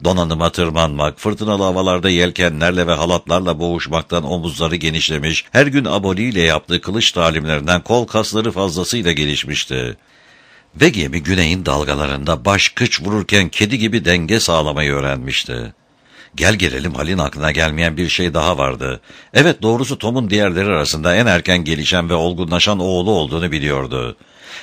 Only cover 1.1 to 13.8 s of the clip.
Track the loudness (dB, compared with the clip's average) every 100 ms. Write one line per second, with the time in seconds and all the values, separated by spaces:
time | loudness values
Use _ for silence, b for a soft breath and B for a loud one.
1.1 | -2 -4 -2 -2 0 0 0 0 0 2
2.1 | 2 2 2 0 2 0 2 0 2 2
3.1 | 0 0 0 0 -2 -2 -4 -2 -4 -2
4.1 | -4 -2 -4 -4 -4 -2 -2 -2 -2 -2
5.1 | -2 -2 -4 0 2 4 2 0 -2 0
6.1 | -2 0 2 2 2 0 -4 -2 0 0
7.1 | 2 2 2 -2 -2 0 0 2 0 2
8.1 | -2 0 -2 -2 -2 -2 -2 -2 -2 0
9.1 | 0 0 -2 -4 -6 -4 -6 -6 -10 b
10.1 | b b b b b b 2 2 4 -2
11.1 | -4 0 2 2 0 0 0 0 -2 -2
12.1 | -2 -2 0 0 2 0 0 -2 -2 -2
13.1 | -4 0 0 0 0 0 0